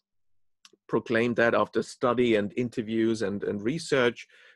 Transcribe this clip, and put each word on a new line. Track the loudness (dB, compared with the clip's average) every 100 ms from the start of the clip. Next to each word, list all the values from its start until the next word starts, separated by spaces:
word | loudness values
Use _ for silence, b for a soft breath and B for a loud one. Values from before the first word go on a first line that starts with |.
| _ _ _ _ _ _ -20 _ -4
proclaimed | -4 0 0 0 2
that | 2
after | 2 0 -2
study | -6 -2 0 2 2 2
and | 0 -4
interviews | -4 -6 -4 0 0 0
and, | -4 -4
and | -4 -4
research | -4 -4 0 2 2 0 -8 b b